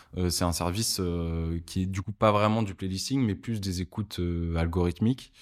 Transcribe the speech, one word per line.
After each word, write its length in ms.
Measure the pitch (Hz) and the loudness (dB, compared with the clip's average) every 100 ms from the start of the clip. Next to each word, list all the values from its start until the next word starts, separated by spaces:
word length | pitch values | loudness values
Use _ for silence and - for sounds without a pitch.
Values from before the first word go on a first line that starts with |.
| - 90 | -10 -2
euh, 120 | 87 | 0
c'est 160 | - 87 | 2 0
un 60 | |
service, 480 | 82 87 95 113 - | 2 0 0 -2 -2
euh, 600 | 90 85 82 82 82 82 82 | -2 -2 -2 -2 -2 -4 -4
qui 180 | 95 | -2
est 20 | 92 | -2
du 160 | 95 | -2
coup 100 | 104 | -6
pas 200 | 101 107 | 2 4
vraiment 320 | 104 107 110 | 6 4 4
du 120 | 104 92 | 0 -4
playlisting, 480 | 95 95 - 135 117 | -6 -4 -2 0 0
mais 100 | 95 | 0
plus 240 | - 110 | -4 -4
des 220 | 98 90 | -2 -2
écoutes, 380 | 90 - 101 - | -4 -6 -6 -4
euh, 360 | 87 85 85 82 | -2 0 0 0
algorithmiques, 800 | 85 87 87 82 110 131 - - | 0 2 2 2 2 0 -6 -20